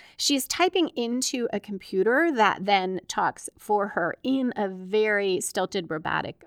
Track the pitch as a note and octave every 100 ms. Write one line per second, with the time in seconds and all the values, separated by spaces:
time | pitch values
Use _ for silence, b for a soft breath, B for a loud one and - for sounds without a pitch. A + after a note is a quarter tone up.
0 | B - - C#4 - - F4+ F#4+ D#4 -
1 | A#3 B3 - B3+ A#3 G3+ - F#3+ - F#3+
2 | G#3 C4+ E4+ B3 G3+ - G3 G3 F#3 F#3
3 | - - F3+ - - - - G#3 G3+ F#3
4 | E3 - B3+ C4+ B3 - G3 F#3 F#3 G#3+
5 | G#3+ G3+ G3 F#3 - G#3 F#3 G3 E3 D#3
6 | - D#3 - -